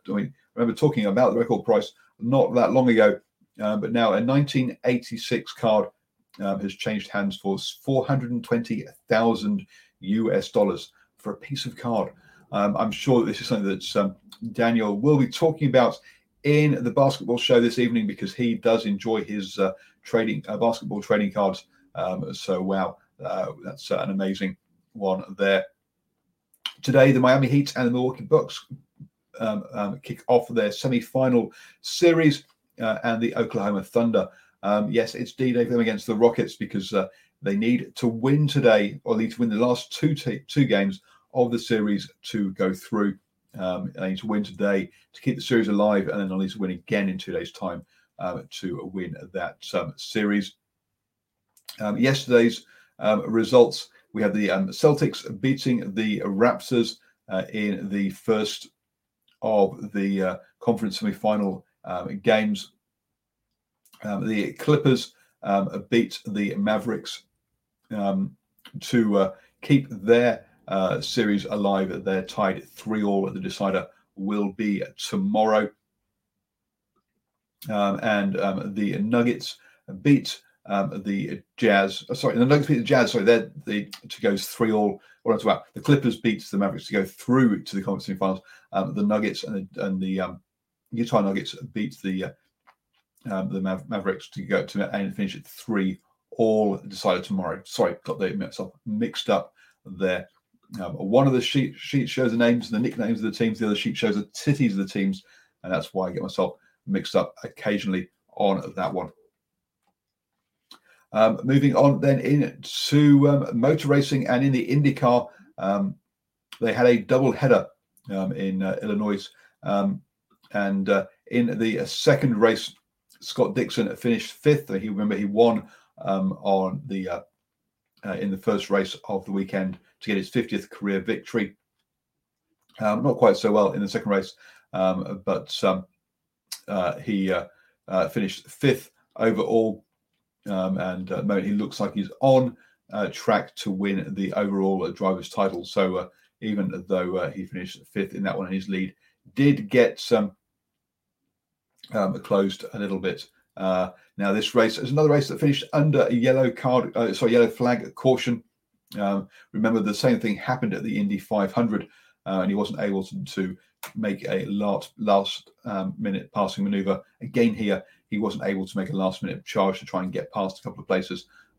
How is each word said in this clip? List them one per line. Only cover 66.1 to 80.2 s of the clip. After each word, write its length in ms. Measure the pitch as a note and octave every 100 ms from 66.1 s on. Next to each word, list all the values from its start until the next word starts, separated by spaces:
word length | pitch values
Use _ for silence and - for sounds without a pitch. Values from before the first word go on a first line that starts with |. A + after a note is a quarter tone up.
| - -
the 260 | G#2 G2+ G2
Mavericks, 680 | G2+ G#2+ A2+ G#2+ - - - _ _ _ _ _ _
um, 460 | G#2+ G2 F#2+ G2 - _ _ - -
to, 360 | - B2 A2 G2+
uh, 140 | F#2+ - _ _
keep 260 | - C#3+ -
their, 560 | A2 G2 A#2 A#2+ G2 - _ -
uh, 340 | F#2+ F#2 -
series 440 | - - G#2+ G2+ F#2+
alive. 580 | G#2+ G2 G2 F#2+ F2
They're 180 | G2 F#2+
tied 420 | F#2 - G2 F#2
three 380 | - - - G#2+
all. 260 | G#2 G2 F#2+
The 80 | F#2
decider 480 | F#2 - G2 F#2+ - _ _ -
will 360 | G2 G#2 G2+
be 320 | F#2 G#2+ G2 - -
tomorrow. 680 | - G2 F#2+ G#2+ A2 G#2+ G#2+ - _ _ _ _ _ _ _ _ _ _ _ _ _ _ _ _ _ _ -
Um, 320 | G#2+ G2+ G2
and, 360 | A2+ G#2 G2 F#2+
um, 360 | G2 G2 G2+ G2+
the 200 | G2+ F#2+
Nuggets 580 | G#2+ A#2+ A#2+ A#2 - - _ _ - F#2+
beat 360 | C#3+ C#3